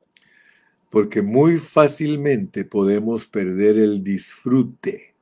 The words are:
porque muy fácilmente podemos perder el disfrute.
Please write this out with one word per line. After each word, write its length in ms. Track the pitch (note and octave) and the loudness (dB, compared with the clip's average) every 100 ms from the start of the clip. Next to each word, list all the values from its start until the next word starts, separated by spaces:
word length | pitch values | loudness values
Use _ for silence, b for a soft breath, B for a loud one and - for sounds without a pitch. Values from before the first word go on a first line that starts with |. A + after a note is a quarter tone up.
| _ _ b b b b b b _ | _ _ b b b b b b _
porque 320 | A2 G#2 A2+ | -2 0 -2
muy 360 | G2+ A#2+ D#3 E3 | 0 2 4 2
fácilmente 1080 | D#3+ - D3 C#3+ D3+ D3 C#3+ B2+ F#2+ - | 0 2 2 2 -6 -4 -2 -2 -4 -8
podemos 600 | G2 G#2 G2 G#2 A2 A2+ - | -6 -2 0 0 -2 -6 -6
perder 520 | G#2+ F#2 F#2 G#2 G#2+ | -6 -4 0 2 4
el 260 | G#2+ G#2 | 2 0
disfrute. 1120 | G2 F#2+ - - - C3 A#2 - - - - _ | -2 -4 -6 -10 0 0 0 -4 -10 -10 -14 _